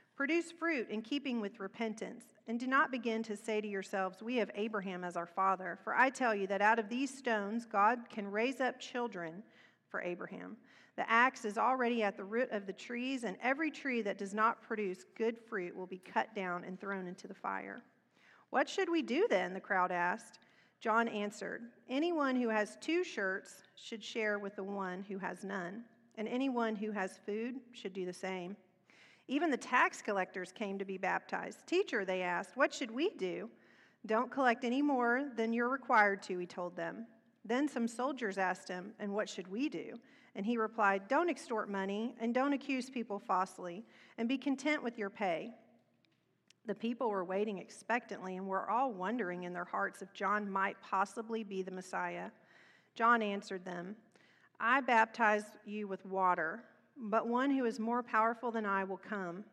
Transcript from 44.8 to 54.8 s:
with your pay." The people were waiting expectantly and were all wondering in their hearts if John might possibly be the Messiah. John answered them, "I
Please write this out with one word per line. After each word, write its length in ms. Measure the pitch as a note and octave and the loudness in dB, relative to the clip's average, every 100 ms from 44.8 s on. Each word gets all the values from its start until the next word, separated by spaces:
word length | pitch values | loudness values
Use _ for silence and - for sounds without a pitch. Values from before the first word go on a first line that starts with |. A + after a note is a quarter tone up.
with 160 | A#3+ A#3 | 0 -4
your 100 | G3+ | -4
pay." 460 | - G3 D#3+ G#3+ - - _ _ _ _ _ _ _ _ _ - | -2 0 0 -4 -12 -20 _ _ _ _ _ _ _ _ _ -8
The 80 | |
people 340 | G3 A3+ A#3+ B3 | -2 -2 0 2
were 160 | G3+ | 2
waiting 340 | F3+ F#3+ G#3+ F#3+ | 0 0 0 -2
expectantly 800 | D3+ - - A#3 A3+ G3 F#3 F#3 | -8 -10 0 0 0 -8 -6 -6
and 120 | F#3+ | -2
were 200 | F#3+ - | -2 2
all 240 | A3 C4+ | 2 2
wondering 520 | G3 F#3 B3 F#3 F3+ | 0 -2 -2 -2 -4
in 80 | F3+ | -6
their 140 | F3+ F3+ | -6 -4
hearts 360 | G3 G3 G3 | -2 -2 -4
if 100 | F#3+ | -12
John 380 | - G3 G#3 G3+ | -2 0 2 0
might 300 | G3 G3 - | 0 0 -2
possibly 640 | - G3 G3 - A3 A3+ | -2 0 0 -2 -6 -6
be 180 | G3+ F#3+ | -4 -6
the 80 | F#3+ | -4
Messiah. 640 | F#3 F3+ F3+ F3+ F3 F#3 - _ - - - _ | -6 -6 -4 -4 -4 -8 -12 _ -20 -20 -20 _
John 280 | - A#3 A#3 | 4 6 6
answered 420 | G#3+ G3+ G3 F#3+ | 6 -2 -4 -8
them, 320 | F#3 F3 F3 G#3+ - _ - _ _ - | -6 -8 -8 -12 -18 _ -20 _ _ -2
"I 220 | A3 C4+ | 4 4